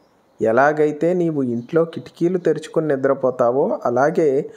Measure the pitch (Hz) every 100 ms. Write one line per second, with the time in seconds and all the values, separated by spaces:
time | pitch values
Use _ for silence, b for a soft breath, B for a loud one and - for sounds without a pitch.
0 | _ _ _ - 110 117 143 151 151 151
1 | 165 180 170 147 127 117 120 165 165 156
2 | 123 - 170 185 165 151 156 165 156 135
3 | 135 131 127 127 120 131 190 - 127 120
4 | 147 170 156 135 -